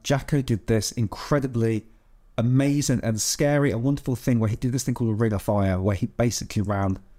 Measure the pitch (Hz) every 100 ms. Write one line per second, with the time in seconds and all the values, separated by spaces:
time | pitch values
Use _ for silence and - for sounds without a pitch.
0 | - 139 131 147 131 110 - 110 104 -
1 | 107 - - 147 131 117 113 110 - -
2 | _ - - - 117 127 143 143 139 123
3 | 113 110 - - 143 147 143 104 127 143
4 | - 123 - 120 110 117 131 127 - 120
5 | 117 107 113 101 - 104 95 92 95 95
6 | 120 - 120 - - 107 98 101 98 95
7 | -